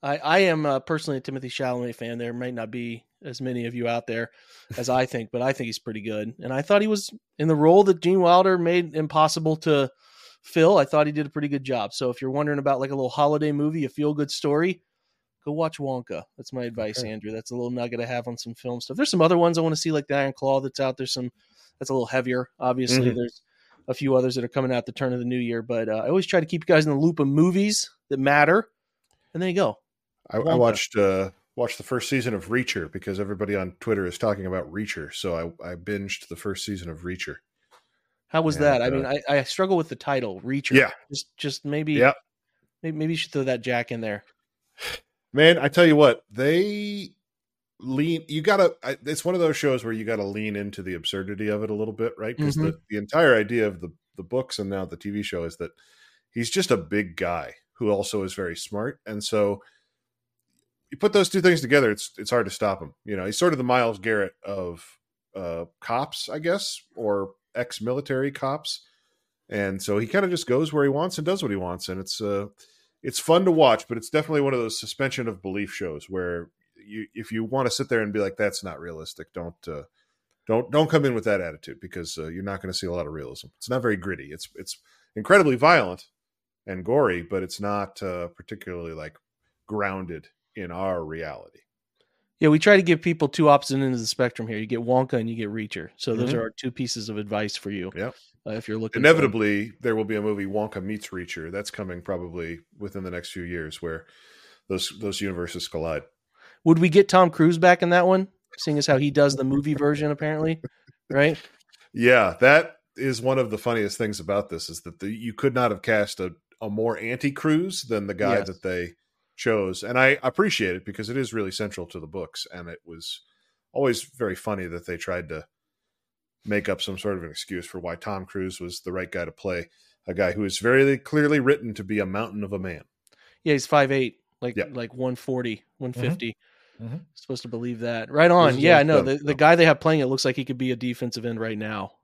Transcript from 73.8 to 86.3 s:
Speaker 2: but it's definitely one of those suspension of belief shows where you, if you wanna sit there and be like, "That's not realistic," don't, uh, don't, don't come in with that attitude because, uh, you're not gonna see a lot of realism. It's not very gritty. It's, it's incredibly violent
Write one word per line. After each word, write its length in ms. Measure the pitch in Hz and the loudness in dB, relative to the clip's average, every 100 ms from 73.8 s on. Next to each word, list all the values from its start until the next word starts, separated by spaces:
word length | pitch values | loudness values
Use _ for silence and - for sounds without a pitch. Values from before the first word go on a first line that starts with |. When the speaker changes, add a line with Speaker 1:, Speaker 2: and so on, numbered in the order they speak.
| - | 0
Speaker 2:
but 120 | 117 | -10
it's 100 | 113 | -2
definitely 320 | 151 151 156 | -4 0 0
one 140 | 139 | 0
of 60 | 131 | 0
those 200 | 113 110 | -2 -6
suspension 480 | 107 - 135 131 117 | -10 -4 -4 -4 -6
of 140 | 95 | -6
belief 280 | 98 95 101 | -6 -6 -6
shows 380 | - 95 73 - | -8 -8 -8 -8
where 420 | 92 90 85 85 _ _ | -6 -4 -6 -8 _ _
you, 320 | _ 104 107 107 | _ -16 -14 -12
if 160 | - 110 | -12 -8
you 140 | 110 | -4
wanna 260 | 110 131 123 | -2 0 0
sit 180 | - 139 | -2 0
there 120 | 117 | 0
and 120 | 107 | 0
be 60 | 104 | 0
like, 180 | 98 95 | -2 0
"That's 280 | 104 98 | -2 -2
not 160 | 98 76 | -10 -10
realistic," 520 | 85 80 78 - 85 | -12 -12 -14 -16 -14
don't, 360 | - 85 85 - | -12 -12 -12 -12
uh, 140 | 76 73 _ _ _ _ _ - | -12 -12 _ _ _ _ _ -2
don't, 220 | 110 123 | -2 2
don't 180 | 143 156 | 2 4
come 140 | 156 | 4
in 100 | 139 | 2
with 100 | 120 | 0
that 160 | 110 101 | 0 0
attitude 400 | 87 76 - 65 | -2 -10 -16 -16
because, 380 | 90 90 80 - | -14 -12 -12 -10
uh, 100 | 78 | -10
you're 140 | 85 | -8
not 200 | 98 95 | -8 -8
gonna 120 | 95 | -8
see 140 | 90 95 | -6 -6
a 40 | |
lot 140 | 87 76 | -6 -6
of 60 | |
realism. 360 | 78 65 64 127 _ | -8 -12 -14 -20 _
It's 120 | - | -6
not 120 | 127 | -2
very 140 | 120 101 | 0 -2
gritty. 360 | 92 85 69 | -4 -10 -10
It's, 160 | 76 - - | -16 -16 -16
it's 220 | - - _ _ _ | -14 -16 _ _ _
incredibly 400 | - 107 196 160 | -12 6 6 6
violent 520 | 127 147 170 101 90 - _ _ | 4 6 6 4 -4 -14 _ _